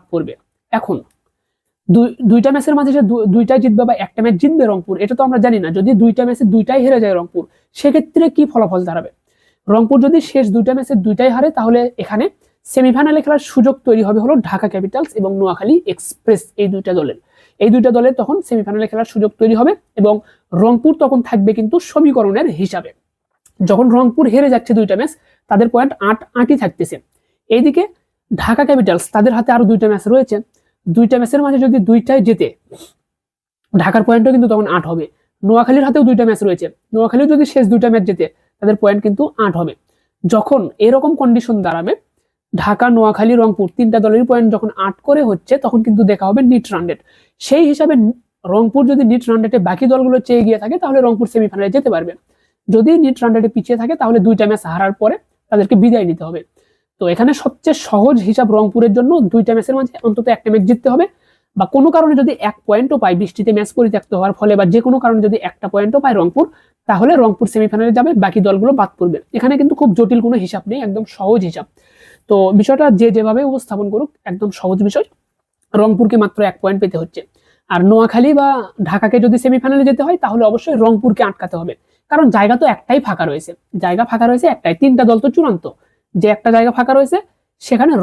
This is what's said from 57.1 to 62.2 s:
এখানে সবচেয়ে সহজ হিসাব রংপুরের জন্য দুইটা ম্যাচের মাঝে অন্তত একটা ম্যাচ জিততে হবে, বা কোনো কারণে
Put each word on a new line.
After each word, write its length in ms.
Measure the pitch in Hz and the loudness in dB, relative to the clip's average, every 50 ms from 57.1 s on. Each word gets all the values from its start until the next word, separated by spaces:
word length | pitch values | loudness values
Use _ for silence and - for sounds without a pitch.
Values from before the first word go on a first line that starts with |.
| 175 | 0
এখানে 180 | - 240 269 285 - - | 2 2 0 0 0 -4
সবচেয়ে 340 | 254 - _ - 320 302 - - | -8 -6 _ -2 -2 -2 -2 -4
সহজ 280 | - - 202 208 277 285 233 185 | -2 0 2 2 4 2 2 0
হিসাব 200 | 196 214 - 254 208 214 | 0 0 0 0 2 2
রংপুরের 380 | 214 220 202 - 233 233 226 196 | 0 0 0 0 0 2 2 2
জন্য 140 | 247 240 269 349 330 226 175 | 2 2 2 2 2 0 2
দুইটা 200 | - 233 208 233 226 | 0 0 0 2 0
ম্যাচের 200 | 226 190 - 262 | -2 -2 -2 -4
মাঝে 160 | 269 262 247 - - - | -4 -4 -6 -8 -6 -4
অন্তত 180 | 226 208 240 226 247 226 | -4 -4 -2 -2 -2 -2
একটা 160 | - - 220 | -2 -2 0
ম্যাচ 120 | 214 220 185 190 | 0 0 2 2
জিততে 180 | 247 233 - 262 247 | 0 0 0 0 0
হবে, 120 | 339 349 403 _ _ _ _ _ _ _ _ - 190 | 0 -2 -2 _ _ _ _ _ _ _ _ -4 -4
বা 60 | 190 - - | -4 0 2
কোনো 160 | - 277 330 311 | 2 2 4 4
কারণে 180 | 320 320 302 302 262 | 2 2 2 2 2